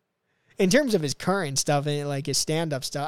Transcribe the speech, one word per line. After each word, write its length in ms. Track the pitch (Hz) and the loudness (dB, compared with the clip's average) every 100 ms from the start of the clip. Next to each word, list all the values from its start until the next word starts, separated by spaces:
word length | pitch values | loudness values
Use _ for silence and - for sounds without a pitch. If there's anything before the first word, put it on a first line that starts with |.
| _ _ _ _ _ - | _ _ _ _ _ 0
In 120 | 190 | 4
terms 240 | 240 277 | 4 4
of 80 | 202 | 0
his 120 | 147 | 0
current 440 | - - 196 151 135 | -4 -2 0 -2 -2
stuff 300 | - 143 143 | 0 0 0
and, 220 | 147 143 | -4 -4
like, 160 | 139 139 | -6 -2
his 120 | 135 | -2
stand-up 460 | - 156 165 135 | 0 -2 -2 -4
stuff, 240 | - 143 | -6 -6